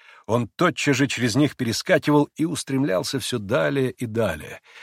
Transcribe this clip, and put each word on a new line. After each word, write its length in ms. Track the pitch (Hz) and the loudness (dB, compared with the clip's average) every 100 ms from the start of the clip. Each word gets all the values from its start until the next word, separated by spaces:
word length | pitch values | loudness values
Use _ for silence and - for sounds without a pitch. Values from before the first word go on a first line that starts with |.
| - - - | -20 -16 -2
Он 220 | 117 113 | -2 -2
тотчас 480 | - 175 - - 131 | 0 0 2 0 2
же 100 | 139 | 0
через 300 | - 120 110 | 0 0 2
них 200 | 147 - | 0 0
перескакивал 720 | 120 - - 160 151 147 - | -4 -4 2 2 4 4 2
и 100 | - | -2
устремлялся 760 | 160 160 - 135 143 180 147 135 | -4 -4 -4 -2 0 0 -2 -4
все 180 | - 123 | -4 -6
далее 540 | 98 139 151 139 127 | -2 0 0 0 -2
и 140 | - 117 | -4 -4
далее. 540 | 110 107 78 67 - - - | -2 -2 -4 -10 -18 -20 -20